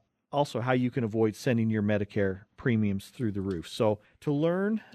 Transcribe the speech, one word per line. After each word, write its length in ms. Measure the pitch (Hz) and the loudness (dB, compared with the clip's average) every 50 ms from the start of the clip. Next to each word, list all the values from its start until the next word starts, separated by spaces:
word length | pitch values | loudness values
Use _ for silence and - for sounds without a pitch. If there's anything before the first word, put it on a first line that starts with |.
| _ _ _ _ _ - | _ _ _ _ _ -4
also 300 | - 143 143 - - 117 | 0 0 0 0 -2 -4
how 120 | 110 131 127 | 0 0 2
you 180 | 127 127 123 | 2 2 0
can 120 | - 135 120 | 0 -2 -2
avoid 320 | 107 104 113 113 110 101 | -2 0 2 2 2 0
sending 340 | - - 139 123 117 113 113 | 0 -2 0 2 2 2 2
your 120 | 110 110 | 2 2
Medicare 600 | 104 104 107 101 104 - - 110 98 95 95 98 - _ _ - | 2 2 2 0 0 -2 0 0 0 0 0 -4 -10 _ _ -4
premiums 500 | - 131 117 110 107 101 98 98 - - | -2 0 2 2 2 2 0 -2 -6 -10
through 240 | - - 131 107 | -8 -4 -4 -2
the 100 | 98 101 | -2 -2
roof. 260 | 95 98 95 82 78 - | -2 -2 -4 -4 -6 -8
So 320 | - - 120 107 104 - _ _ _ _ | -2 0 2 2 2 0 _ _ _ _
to 100 | - 156 | -4 -2
learn 500 | 143 143 160 165 175 185 196 208 226 208 - - | -2 0 0 0 0 0 0 -2 -2 -4 -6 -10